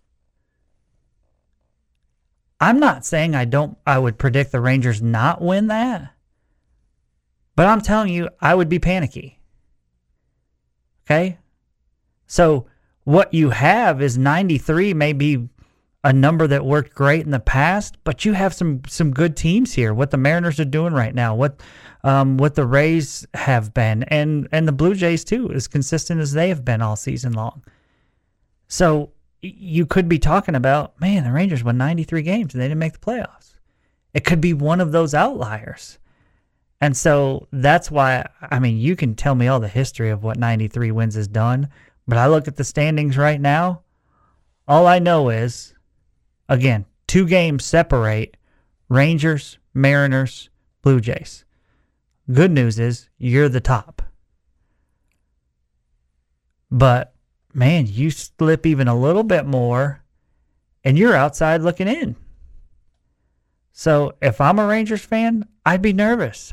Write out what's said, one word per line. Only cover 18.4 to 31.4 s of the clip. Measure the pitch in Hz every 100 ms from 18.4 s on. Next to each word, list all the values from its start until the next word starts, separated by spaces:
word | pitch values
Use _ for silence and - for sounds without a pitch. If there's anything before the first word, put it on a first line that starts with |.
| 190
some, | - 170 135 -
some | - 160
good | 131 170 147
teams | 160 202 254
here. | - 113
What | 107 139
the | 139
Mariners | 139 170 175 147
are | 143
doing | 151 170
right | 147 113
now, | 123 117
what, | 110 143 - - - - -
um, | 135 139 135 131
what | 147
the | 151 127
Rays | 135 156 165 143 - -
have | - - 123 107
been, | 123 110 110
and, | 131 151 151 151 -
and | 156 160
the |
Blue | 135 170
Jays | 196 170 165
too, | - 233 233
as | 135 -
consistent | 143 135 160 - 165
as | 147
they | 147 180
have | 160
been | 123 113
all | 110 107
season | - 127 123
long. | 113 113 - - _ _ _ _ _ _ _ _ _ -
So | - 175 151 147 _ _ _
y-, | 185 -
you | 190 160 160
could | 190 170
be | 160
talking | 147 185 190
about, | 139 127 147 147 -
"Man, | 180 202
the | 120
Rangers | 139